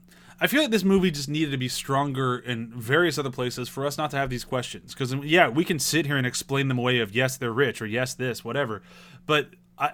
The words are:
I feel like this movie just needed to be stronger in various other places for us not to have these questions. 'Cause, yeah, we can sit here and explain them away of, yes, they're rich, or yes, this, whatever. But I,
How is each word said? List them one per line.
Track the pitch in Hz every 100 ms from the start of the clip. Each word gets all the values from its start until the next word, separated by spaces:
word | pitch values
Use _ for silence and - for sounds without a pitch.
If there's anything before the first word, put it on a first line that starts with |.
| - - - -
I | 175
feel | 220
like | 208
this | 220
movie | 190 196 180
just | 147 139
needed | 151 156
to | 135
be | 127
stronger | - - 139 143 131 131 123
in | 123 117 117
various | 120 110 147 175 143
other | 135
places | 131 123 127 123
for | - 143
us | 139
not | 151
to | 139
have | 135
these | 123 -
questions. | 127 120 - - -
'Cause, | 131 135
yeah, | 143 175 147
we | 127 175
can | 156
sit | - 151 143
here | 143
and | 123
explain | - - 135 135
them | 123
away | 123 123
of, | 107
yes, | 110 131 127
they're | 120
rich, | 113 135 -
or | 110
yes, | 113 127
this, | - 127 110 -
whatever. | 135 127 104 - - - - -
But | 151 - - _ -
I, | 147